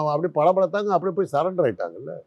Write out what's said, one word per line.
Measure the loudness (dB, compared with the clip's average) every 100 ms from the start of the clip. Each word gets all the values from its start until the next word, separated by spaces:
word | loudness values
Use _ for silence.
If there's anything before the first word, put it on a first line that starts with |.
| 0
அப்படியே | 0 -2 2
பளபளத்தாங்க, | 4 4 2 0 0 0
அப்படியே | 0 -2
போய் | 0
சரண்டர் | 0 0 2 0
ஆயிட்டாங்கல்ல. | 0 -6 -10 -12 -14